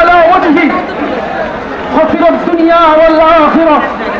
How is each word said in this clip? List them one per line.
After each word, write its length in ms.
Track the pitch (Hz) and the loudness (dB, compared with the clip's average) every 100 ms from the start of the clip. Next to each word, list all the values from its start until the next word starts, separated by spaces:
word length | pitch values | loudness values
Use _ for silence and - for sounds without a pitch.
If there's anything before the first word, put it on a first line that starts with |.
على 160 | 339 349 330 | 4 4 4
وجهه، 380 | 370 349 320 294 - - - - 494 - - - - - - - 302 | 2 2 0 0 -2 -6 -8 -6 -6 -8 -8 -8 -8 -10 -10 -6 -2
خسر 320 | 311 - 339 | 0 0 0
الدنيا 560 | 330 349 339 330 339 320 311 | 0 -2 0 2 2 2 4
والآخرة. 840 | 330 311 320 330 302 311 330 285 - - 233 | 2 4 2 2 2 2 2 0 -2 -8 -8